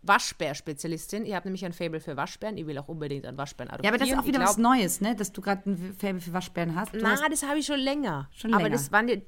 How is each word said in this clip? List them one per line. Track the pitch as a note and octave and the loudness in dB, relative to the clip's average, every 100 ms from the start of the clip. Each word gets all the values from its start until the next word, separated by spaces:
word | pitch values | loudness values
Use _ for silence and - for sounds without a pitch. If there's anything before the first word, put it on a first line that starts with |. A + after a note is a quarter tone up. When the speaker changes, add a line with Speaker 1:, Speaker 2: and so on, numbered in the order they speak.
Speaker 1:
Waschbär-Spezialistin. | - G#3+ - - D#3 C#3+ - D3 E3 D#3+ - G#3 A3+ | 4 4 4 -4 -4 -4 -8 -8 -6 -6 -6 -6 -4
Ich | |
hab | A3 G3 | -4 -4
nämlich | F#3+ F3+ | -6 -6
ein | |
Faible | E3+ E3+ D#3+ | -6 -6 -4
für | D#3 C#3 | -6 -6
Waschbären. | D3+ - G#3+ G#3+ | -6 -6 -8 -6
Ich | D#3 | -6
will | C#3 | -8
auch | C#3+ | -8
unbedingt | E3 D3 C#3+ B2+ | -8 -6 -6 -8
einen | C3 | -8
Waschbären | C#3+ - B2 | -8 -8 -10
adoptieren. | - G3+ | -2 2
Speaker 2:
Ja, | |
aber | A3+ | 2
das | C4 | 2
ist | C4+ | 2
auch | |
Speaker 1:
Ich | C4+ | 2
Speaker 2:
wieder | C4+ | 4
was | G3 G#3 | 4 6
Speaker 1:
glaub | A#3 B3+ | 6 6
Speaker 2:
Neues, | F3+ - | 4 0
ne? | G3+ G#3+ | -2 -2
Dass | G3+ | -4
du | - | -4
grad | G3 G3 G3 | -2 -2 -2
ein | F#3 F#3 F#3+ | -4 -6 -4
Faible | G3+ F#3 | -2 -2
für | F3 | -4
Waschbären | F3+ F3+ - E3+ E3 | -6 -4 -2 -2 -2
hast. | A3 | -4
Du | G#3+ | 0
Speaker 1:
Na, | A3 | 2
Speaker 2:
hast | C4 D4+ | 4 2
Speaker 1:
das | D4+ | 0
hab | C#4+ D4 | 0 0
ich | C#4+ | 0
schon | C#4+ | 0
länger. | C4 C#4+ C4 D3 C#3 | 0 0 0 -2 -6
Speaker 2:
Schon | - A3 | -6 2
Speaker 1:
Aber | G#3+ | 4
Speaker 2:
länger. | - A#3 | 4 2
Speaker 1:
das | C#3 | 2
waren | G#3 A#3+ | 2 4
die, | G3 | 0